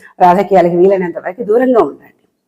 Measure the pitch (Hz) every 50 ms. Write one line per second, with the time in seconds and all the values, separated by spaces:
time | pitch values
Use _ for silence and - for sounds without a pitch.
0 | _ - _ - 185 175 175 202 196 - 196 180 170 175 175 175 180 190 202 185
1 | 185 170 160 151 - 170 185 - 214 202 214 240 254 254 254 220 165 139 - -
2 | _ - _ _ _ _ _ _ _